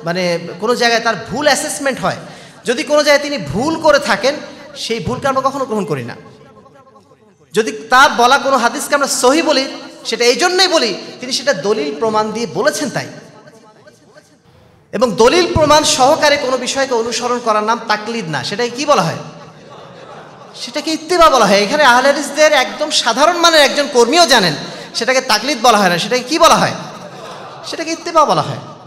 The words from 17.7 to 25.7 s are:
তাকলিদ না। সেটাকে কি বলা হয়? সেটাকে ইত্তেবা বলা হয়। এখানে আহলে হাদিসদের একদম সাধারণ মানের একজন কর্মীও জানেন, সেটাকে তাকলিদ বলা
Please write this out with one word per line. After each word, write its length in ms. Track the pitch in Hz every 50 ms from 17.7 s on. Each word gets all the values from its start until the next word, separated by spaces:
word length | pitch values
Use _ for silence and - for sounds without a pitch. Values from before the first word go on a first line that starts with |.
| 233 233 226
তাকলিদ 420 | - 311 - 214 233 233 233 202 160
না। 140 | 156 135 120
সেটাকে 260 | - 208 202 240 240
কি 160 | 240 240 294
বলা 160 | 302 277 226
হয়? 140 | 175 165 127 101 - - - - - - - - - - - - - - - - - - - - - - - - - - -
সেটাকে 360 | - - - - 302 - 330
ইত্তেবা 380 | 320 311 311 - 359 349 330 311
বলা 160 | 277 254 220
হয়। 180 | 180 202 202 208
এখানে 200 | 196 277 302 302
আহলে 240 | 254 240 247 254
হাদিসদের 460 | 277 285 302 285 285 285 294 302 311 302
একদম 360 | 277 254 - - - 294 311
সাধারণ 480 | - - - 247 226 226 294 330 349
মানের 240 | 339 339 339 330 311
একজন 260 | 285 262 - 294 285 254 -
কর্মীও 320 | 247 233 226 285 349 339
জানেন, 300 | - 269 233 190 170 147 - - - - - - - -
সেটাকে 260 | - 233 233 254 262
তাকলিদ 360 | 254 247 214 208 220 269 302 233
বলা 160 | 220 247